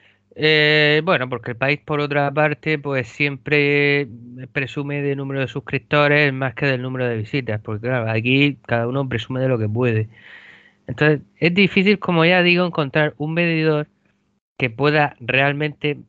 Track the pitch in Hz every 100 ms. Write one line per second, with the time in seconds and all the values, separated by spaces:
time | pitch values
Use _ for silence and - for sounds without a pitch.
0 | _ _ _ - 156 156 151 151 151 151
1 | 165 156 127 123 120 113 135 143 - 147
2 | 147 143 139 139 151 147 160 156 143 135
3 | 117 - 143 135 - 147 143 143 143 143
4 | 139 117 123 123 127 - 131 - 143 143
5 | 143 139 135 135 127 143 - 135 - 147
6 | 143 147 147 131 135 117 143 131 127 127
7 | 123 113 107 143 120 107 107 107 117 131
8 | 110 113 117 135 143 127 - 120 117 135
9 | 135 123 - 127 131 123 107 107 123 110
10 | 107 - - - - - _ _ - -
11 | 151 147 - _ 165 175 196 - 190 196
12 | - 170 165 180 175 175 180 165 143 156
13 | 151 - 151 165 170 165 156 151 151 _
14 | _ _ _ _ _ - 127 113 147 151
15 | 147 - 120 127 139 143 147 143 151 135